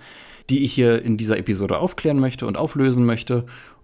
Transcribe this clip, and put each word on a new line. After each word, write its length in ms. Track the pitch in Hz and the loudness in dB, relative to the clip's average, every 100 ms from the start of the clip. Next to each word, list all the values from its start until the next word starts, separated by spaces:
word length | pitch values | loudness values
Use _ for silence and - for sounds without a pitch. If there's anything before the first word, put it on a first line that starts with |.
| - - - - - | -16 -20 -20 -12 -2
die 160 | 139 | -2
ich 80 | 139 | 0
hier 300 | 135 120 117 | 2 2 2
in 160 | 117 107 | 0 -2
dieser 180 | 110 110 | 0 -2
Episode 400 | 104 95 98 95 | -2 -2 -2 -2
aufklären 420 | 180 - 156 143 | -4 -2 0 2
möchte 280 | 131 123 - | 0 -2 -6
und 100 | - | -4
auflösen 480 | 156 143 131 123 | -2 0 2 4
möchte. 400 | 120 117 - 123 123 - - - | 2 0 -2 -4 -4 -12 -20 -20